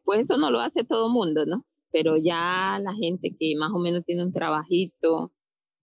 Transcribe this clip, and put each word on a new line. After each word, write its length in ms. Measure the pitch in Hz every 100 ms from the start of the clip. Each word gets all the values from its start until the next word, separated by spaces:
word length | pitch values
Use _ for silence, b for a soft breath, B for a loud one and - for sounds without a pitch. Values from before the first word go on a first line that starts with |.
pues 160 | - 208
eso 180 | 262 262
no 140 | 139
lo 80 | 120
hace 240 | 254 -
todo 260 | - 226 226
mundo, 360 | 240 175 156 151
¿no? 200 | 202 - _ _
Pero 260 | 160 160 156
ya 600 | 165 170 175 185 190 196
la 120 | 202
gente 400 | 208 170 180 180 180
que 140 | 160 151
más 140 | 156
o 60 | 196
menos 240 | 175 175
tiene 220 | 170 175 180
un 80 |
trabajito, 960 | 180 160 151 156 180 180 - 165 160 165 _ _ _ _ _